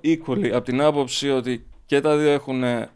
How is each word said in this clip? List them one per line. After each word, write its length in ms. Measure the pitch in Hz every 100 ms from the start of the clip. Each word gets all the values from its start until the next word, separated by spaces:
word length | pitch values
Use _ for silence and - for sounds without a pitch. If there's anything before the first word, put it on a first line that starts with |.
equally, 440 | 151 160 147 131 143
απ' 160 | 120
την 160 | 123 127
άποψη 500 | 151 147 127 - 143
ότι 360 | 131 123 117 - - -
και 140 | 143
τα 160 | 156 147
δύο 140 | 151
έχουνε 580 | 143 139 127 123 120 110